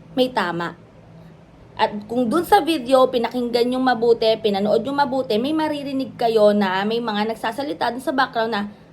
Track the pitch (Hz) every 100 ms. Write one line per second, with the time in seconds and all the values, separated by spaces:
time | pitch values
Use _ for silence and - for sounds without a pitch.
0 | - - 254 247 180 170 170 - - -
1 | - - - - - - - - 214 214
2 | 208 240 247 294 339 415 302 320 240 262
3 | 254 - 226 254 240 240 240 254 262 240
4 | 233 226 220 220 214 196 202 220 220 277
5 | 285 262 262 214 262 320 311 294 277 269
6 | 247 - 233 220 208 208 196 185 202 233
7 | 233 208 214 226 233 226 277 - 240 233
8 | 285 269 262 247 226 214 208 - -